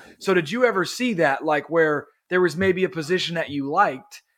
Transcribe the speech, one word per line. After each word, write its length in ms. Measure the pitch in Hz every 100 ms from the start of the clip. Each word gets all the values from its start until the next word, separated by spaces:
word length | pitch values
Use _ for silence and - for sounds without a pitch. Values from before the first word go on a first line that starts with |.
| - -
So 160 | -
did 160 | 185 147
you 140 | 226 247
ever 180 | 190
see 300 | 170 - 247
that, 300 | 190 151 135
like, 260 | 156 151 143
where 380 | 165 160 147 - _ -
there 100 | 180
was 140 | 180 156
maybe 280 | 190 185
a 60 | 185
position 460 | 160 147 180 160 170
that 140 | 143
you 200 | 143 139
liked, 520 | 165 196 135 - - _